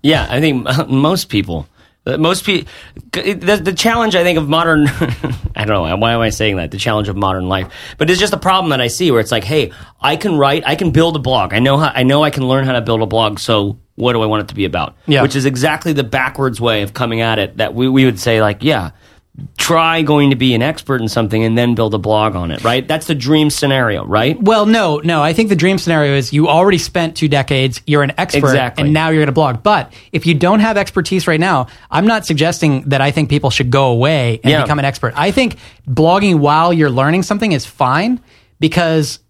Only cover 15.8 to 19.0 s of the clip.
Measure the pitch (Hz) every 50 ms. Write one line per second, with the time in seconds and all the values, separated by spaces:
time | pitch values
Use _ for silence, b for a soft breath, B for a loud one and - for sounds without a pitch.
15.8 | - 175 151 139 135 113 120 135 127 127 - - 135 131 117 104 117 120 110 104
16.8 | 101 101 - - 127 117 113 113 113 113 113 104 98 90 - - 113 - - 117
17.8 | 127 131 131 135 131 127 113 95 - 120 117 113 107 104 104 - 120 151 151 110
18.8 | 90 78 b b